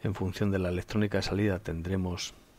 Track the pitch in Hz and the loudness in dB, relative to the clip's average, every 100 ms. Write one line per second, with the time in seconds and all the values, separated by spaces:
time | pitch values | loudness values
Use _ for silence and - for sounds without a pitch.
0 | 110 92 95 - 104 98 90 90 - 107 | -4 -2 -2 0 2 2 2 0 -2 0
1 | 104 98 - 95 104 90 - 82 87 95 | 2 2 0 2 2 2 -2 -4 -2 0
2 | 90 90 - - - | 0 -4 -6 -12 -20